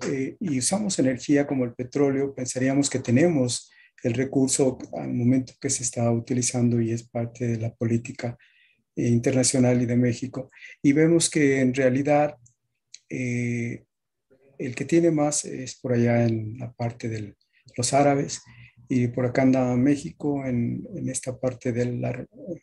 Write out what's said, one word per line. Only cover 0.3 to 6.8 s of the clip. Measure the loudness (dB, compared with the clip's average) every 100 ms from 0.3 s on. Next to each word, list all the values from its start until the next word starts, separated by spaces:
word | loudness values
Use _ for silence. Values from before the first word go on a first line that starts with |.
| -6
y | -4 -2
usamos | -2 -2 -2 0
energía | 0 0 2 2 2
como | -2 -2
el |
petróleo, | -6 -6 0 2 2 -2 -6
pensaríamos | -8 -2 0 2 0
que | -2
tenemos | 2 4 4 4 0 -4 -10 _ _ _
el | -2
recurso | -2 0 0 2 2 0 -2 -8
al | -10 -6
momento | 0 2 2 0 -6
que | -6
se | -4
está | -4 -2 0
utilizando | 0 0 -2 -2 0 2 2